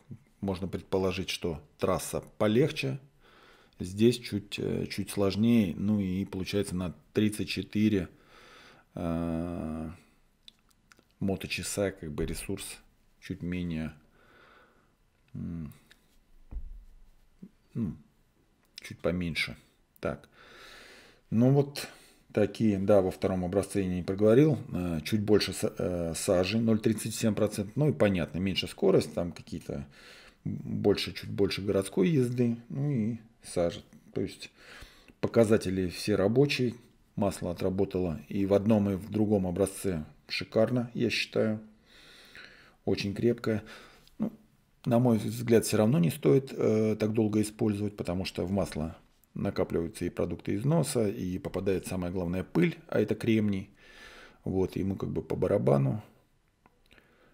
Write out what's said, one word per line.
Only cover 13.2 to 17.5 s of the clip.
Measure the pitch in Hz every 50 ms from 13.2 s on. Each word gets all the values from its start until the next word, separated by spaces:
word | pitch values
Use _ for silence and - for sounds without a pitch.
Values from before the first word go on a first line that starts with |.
чуть | - - 95 -
менее, | - 87 90 90 87 87 82 78 80 78 78 - _ _ _ _ _ _ _ - - - - - - _ _ _ _ _ _ _ _ _ _ _ _ _ _
м, | - 92 90 85 82 80 71 - - _ _ - _ _ _ _ _ _ _ - - - - - - - - - - - - - - - - _ _ _ _ _ _ - -